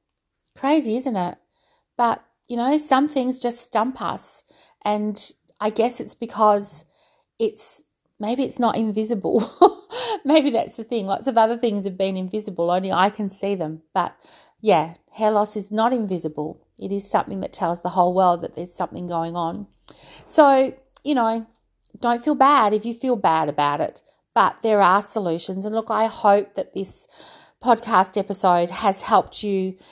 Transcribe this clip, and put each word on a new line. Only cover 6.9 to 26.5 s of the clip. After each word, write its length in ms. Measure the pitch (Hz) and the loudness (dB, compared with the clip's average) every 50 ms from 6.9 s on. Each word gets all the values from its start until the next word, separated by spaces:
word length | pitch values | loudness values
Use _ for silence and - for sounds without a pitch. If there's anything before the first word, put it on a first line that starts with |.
| _ _ _ _ _ _ _ _ _ - | _ _ _ _ _ _ _ _ _ -4
it's, 440 | 226 - - - - - - - - _ _ _ _ _ _ - | -4 -4 -4 -8 -12 -14 -14 -16 -18 _ _ _ _ _ _ -8
maybe 240 | 208 214 247 262 269 | -6 -4 -2 -2 -2
it's 160 | - - - | -4 -2 0
not 180 | 240 226 - - | 0 0 0 0
invisible. 1040 | 226 214 196 214 220 214 240 196 - - - 233 - - - - - 415 - - - _ 453 494 | -2 -2 -2 -2 -2 -2 -4 -4 -2 0 0 0 0 0 2 4 4 4 4 0 -10 _ -10 -8
<laughs> 260 | 494 466 440 359 - | -6 -4 -6 -4 0
Maybe 240 | 269 302 311 262 277 | 4 4 4 4 4
that's 280 | 226 220 - - - - | 2 0 -2 -2 -6 -12
the 60 | 220 | -10
thing. 220 | - 247 226 196 190 | -6 -4 -4 -2 -2
Lots 200 | 196 - 226 262 | -4 -4 -4 0
of 100 | 226 233 | 2 2
other 200 | 220 220 240 233 | 2 2 2 0
things 280 | 247 233 202 208 190 | -2 -2 -2 -2 -4
have 120 | 196 180 185 | -6 -4 -2
been 180 | 190 196 190 | -2 -2 -2
invisible. 560 | 185 185 185 - 214 208 208 180 - 170 170 | -4 -6 -6 -6 -8 -8 -8 -6 -4 -2 0
Only 200 | 175 185 185 190 | 0 0 0 0
I 180 | - 175 190 208 | 2 2 2 2
can 200 | 202 - 208 190 | 0 -2 -6 -8
see 260 | 190 - - 196 202 | -6 -6 -4 -4 -4
them. 260 | 180 165 156 160 160 - _ - | -4 -4 -6 -8 -10 -14 _ -4
But, 220 | - 175 - - _ _ _ - - _ _ _ _ | -2 -2 -2 -6 _ _ _ -20 -20 _ _ _ _
yeah, 340 | - 214 185 160 156 165 165 - _ _ _ | 2 4 4 4 4 0 -6 -14 _ _ _
hair 180 | - 220 214 | 0 0 2
loss 260 | 220 208 208 208 - 214 | 2 2 0 0 -4 -8
is 140 | 190 - | -8 -4
not 220 | 208 214 220 240 262 | -2 0 2 2 0
invisible. 720 | 240 220 196 190 165 156 156 151 - 151 156 - - _ _ _ - | 0 -2 -2 -4 -4 -4 -6 -6 -6 -8 -8 -10 -14 _ _ _ -12
It 120 | 190 190 | -8 -6
is 180 | 196 202 196 - | -6 -6 -4 -2
something 320 | - 196 - - 196 190 | -2 -2 -2 -2 -6 -8
that 120 | 190 - - | -8 -8 -6
tells 280 | - 190 170 175 175 | -4 -2 -2 -2 -4
the 80 | - 180 | -6 -2
whole 240 | 170 190 175 180 180 | 2 2 2 4 4
world 280 | 190 190 180 175 170 | 4 4 4 2 0
that 140 | 165 - - | -2 -8 -10
there's 180 | - 175 180 - | -10 -12 -12 -8
something 340 | - 180 - - 180 180 175 | -8 -8 -8 -6 -10 -8 -6
going 280 | 175 165 165 170 170 | -4 -4 -4 -4 -4
on. 320 | 175 170 165 175 202 202 - _ _ _ - - - - - - - - | -4 -4 -4 -6 -8 -12 -16 _ _ _ -20 -20 -20 -20 -20 -20 -20 -20
So, 500 | - - 330 294 277 269 262 269 269 - - _ _ _ - - | 0 4 6 6 8 6 6 4 2 -2 -8 _ _ _ -10 -4
you 120 | 277 302 | -2 0
know, 320 | 254 226 226 226 233 226 - _ _ _ _ _ _ _ _ - - | 2 2 0 0 -2 -6 -10 _ _ _ _ _ _ _ _ -12 -4
don't 240 | - 240 240 240 240 | -2 -2 -2 0 0
feel 120 | 302 294 | -2 2
bad 380 | 233 269 277 294 277 226 208 214 | 4 4 6 6 6 4 4 2
if 120 | 214 214 | 0 -2
you 80 | 233 233 | -4 -6
feel 220 | 233 - 254 247 | -4 -2 -2 0
bad 340 | 202 190 175 160 160 156 147 | 2 2 2 2 2 2 0
about 320 | 143 147 147 147 143 156 | 0 0 0 0 0 -2
it. 200 | 156 - - - _ _ _ _ _ _ _ | -4 -6 -6 -12 _ _ _ _ _ _ _
But 280 | - 202 - - - - | 2 2 2 0 -2 0
there 180 | 226 214 202 | 2 2 4
are 200 | 196 175 185 202 | 4 4 4 2
solutions. 640 | 208 - - 220 196 175 165 175 - - 185 190 190 | 0 -2 -6 -4 -4 -2 -4 -4 -6 -8 -8 -8 -8
And 100 | 214 214 | -6 -4
look, 140 | 226 220 - | -6 -4 -2
I 160 | 220 208 220 | -2 0 0
hope 500 | 220 214 - - 208 202 208 196 - | -2 -2 2 4 6 6 6 4 -2